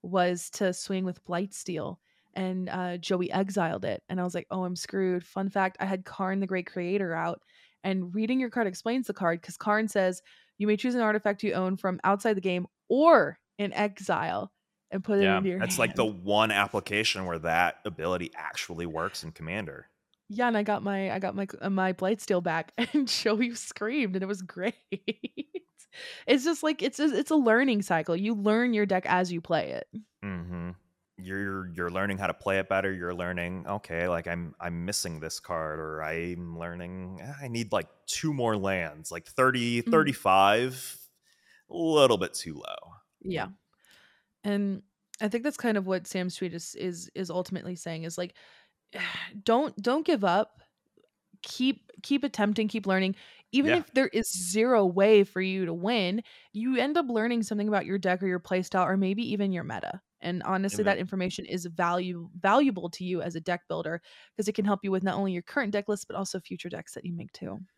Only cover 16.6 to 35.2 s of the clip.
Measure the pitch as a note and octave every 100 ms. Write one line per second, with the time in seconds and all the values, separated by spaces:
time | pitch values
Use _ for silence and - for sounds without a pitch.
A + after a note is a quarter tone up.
16.6 | G2+ G#2+ - G#2 A2 G2 F#2 E2 E2 E2
17.6 | F2 - G#2+ E2 D#2+ F2+ E2 - D#2 -
18.6 | - E2 E2+ D#2+ F2+ - D#2+ - D#2+ G2
19.6 | F2 C#2 - _ _ _ _ G#3 B3 A3
20.6 | G#3 G#3 G3+ G3 F#3+ F#3 F#3+ G3 G3 -
21.6 | G3 F#3+ F#3 F3+ F#3+ G#3+ - F#3 F3 D#3+
22.6 | D#3+ - A#3 D4 C4 - A3+ G#3+ A#3+ A#3
23.6 | - - G#3 C#4+ A3 F#3 F#3+ G3+ F#3 -
24.6 | F#3 - _ G3 - - - - - F4+
25.6 | _ _ - - - - - C4 C#4 D#4+
26.6 | D#4 D4+ C4+ - D4+ A#3 C#4 D#4 A#3 A3+
27.6 | C4+ G#3+ F#3+ E3 D#3 E3+ G3+ A3 G3+ A3
28.6 | B3 A3 G3+ F#3+ - F3+ F3+ E3+ E3+ E3
29.6 | D2+ B1+ - A3 G#3+ _ G2+ F2+ F2 F2
30.6 | E2+ F2 _ _ _ - F#2 F#2+ G2+ F#2+
31.6 | F#2 E2 F2 F#2 G2 F#2+ F#2+ - - F#2+
32.6 | F#2+ G2 G2 F#2+ F2 F2 F2 F2+ F2 F#2
33.6 | - G2+ - E2 F2 E2+ E2 E2+ E2+ -
34.6 | E2+ E2+ F2 G#2 F#2 D#2+